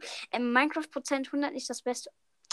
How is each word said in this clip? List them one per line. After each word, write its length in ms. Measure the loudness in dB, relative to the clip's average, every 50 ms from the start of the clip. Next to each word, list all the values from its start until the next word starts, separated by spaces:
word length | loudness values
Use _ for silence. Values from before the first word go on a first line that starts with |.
| -6 -8 -10 -10 -6 -2
Ähm, 200 | -2 0 2 4
Minecraft 380 | 6 6 6 6 4 0 -2 -2
Prozent 400 | -4 -6 -2 0 0 0 0 0
hundert 220 | 0 0 0 0 -2
nicht 160 | -4 -6 -6
das 120 | -8 -4
Beste. 300 | -2 -2 -2 -2 -4 -12 -14 _ _ _ _ _ _ 2